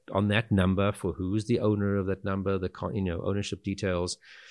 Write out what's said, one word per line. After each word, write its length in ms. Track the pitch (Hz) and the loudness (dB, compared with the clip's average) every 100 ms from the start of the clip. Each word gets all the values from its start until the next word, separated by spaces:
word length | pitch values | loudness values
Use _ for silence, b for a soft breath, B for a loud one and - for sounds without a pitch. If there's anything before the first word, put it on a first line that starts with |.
| - | -4
on 160 | 98 104 | 0 2
that 200 | 104 113 | 2 4
number, 440 | 95 92 92 101 | 4 4 4 0
for 180 | - 92 | 0 -4
who's 320 | 85 92 107 | -2 -2 -2
the 160 | 104 113 | 0 2
owner 380 | 107 104 101 101 | 2 2 0 0
of 80 | 95 | 0
that 180 | 95 | -2
number, 340 | 98 98 95 95 | -2 -2 0 -2
the 120 | 92 | -2
con-, 260 | - 90 95 | -4 -4 -2
you 60 | |
know, 200 | 92 85 | -2 -2
ownership 440 | 95 98 98 92 98 | -2 -2 -4 -6 -6
details. 520 | 95 98 87 90 - B B B | -2 -2 0 -2 -6 B B B